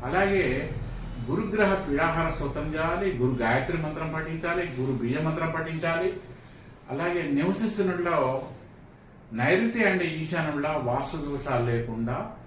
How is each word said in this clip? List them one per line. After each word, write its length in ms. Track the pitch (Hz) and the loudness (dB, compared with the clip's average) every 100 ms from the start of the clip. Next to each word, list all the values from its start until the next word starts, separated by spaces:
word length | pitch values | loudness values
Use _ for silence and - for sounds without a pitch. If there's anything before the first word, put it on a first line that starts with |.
అలాగే 640 | 127 175 196 196 143 131 - - - - - - 120 | 0 2 4 4 2 0 -2 -4 -6 -6 -8 -6 -2
గురుగ్రహ 440 | 175 196 214 196 | -2 0 4 4
పీడాహార 560 | 196 147 139 147 160 160 | 4 0 2 2 2 0
స్తోత్రం 420 | 156 139 147 151 | 0 -2 -2 -4
చేయాలి, 440 | 151 165 175 196 127 | -2 0 0 0 2
గురు 200 | 127 120 | 0 2
గాయత్రి 400 | 113 127 131 165 | 2 2 0 -2
మంత్రం 340 | 156 156 156 | -2 -4 -4
పఠించాలి, 680 | 160 156 160 170 180 175 127 | -4 -4 -4 -2 -2 -2 -2
గురు 120 | 131 | -2
బీజ 260 | 123 117 147 | 0 0 0
మంత్రం 320 | 160 160 165 | 0 0 -2
పఠించాలి. 720 | 160 160 160 165 165 190 - - - - - - - - | -2 -2 -2 0 2 0 -2 -12 -18 -18 -20 -20 -20 -8
అలాగే 320 | 135 175 175 143 | -2 0 0 2
నివసిస్తున్నట్లో 1160 | 143 175 208 226 - 185 175 175 156 131 131 - - - - - - - - - | 2 4 2 0 2 0 2 2 4 2 0 -4 -14 -18 -20 -20 -20 -20 -20 -10
నైరుతి 480 | 113 135 185 226 226 | 0 4 4 4 4
and 180 | 202 185 | 4 4
ఈశాన్యంలో 680 | 165 156 160 175 156 143 147 151 | 0 -2 -2 0 0 0 0 0
వాస్తు 380 | 123 127 147 160 | 0 0 -2 -4
దోషాలు 500 | 143 139 143 123 120 | -4 -4 0 0 2
లేకుండా 720 | 117 117 113 117 131 - - | 2 0 -2 -2 -2 -6 -10